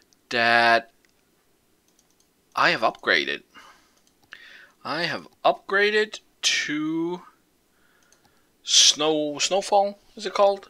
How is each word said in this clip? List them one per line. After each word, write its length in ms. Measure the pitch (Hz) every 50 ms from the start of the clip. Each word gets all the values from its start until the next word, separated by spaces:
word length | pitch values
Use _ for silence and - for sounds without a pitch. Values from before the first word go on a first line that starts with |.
| _ _ _ _ _ -
that 600 | - 120 117 117 117 117 117 117 117 117 - _ _ _ _ _ _ _ _ _ _ _ _ _ _ _ _ _ _ _ _ _ _ _ _ _ _ _ _ _ _ _ _ _ -
I 140 | - 135 160
have 120 | 170 139
upgraded. 600 | 110 - - - - 113 92 78 71 67 71 - _ _ - - - - - _ _ _ _ _ _ _ _ _ _ - - - - - - - - _ _ _ -
I 200 | 117 135 160 175
have 240 | 156 135 95 80 - _ _ -
upgraded 760 | 151 190 - _ - 190 196 202 208 208 214 214 214 - - _ _ _ - -
to... 800 | - - - - - 147 151 156 156 160 165 165 170 175 180 - - _ _ _ _ _ _ _ _ _ _ _ _ _ _ _ _ _ _ _ _ _ _ _ _ _ _ -
Snow, 680 | - - - - - - 147 151 156 160 151 151 147 147
Snowfall, 640 | 143 - - 269 294 - - 311 302 - 202 - _ _ _ -
is 100 | 226 208
it 80 | 190 -
called, 360 | - 202 202 202 196 -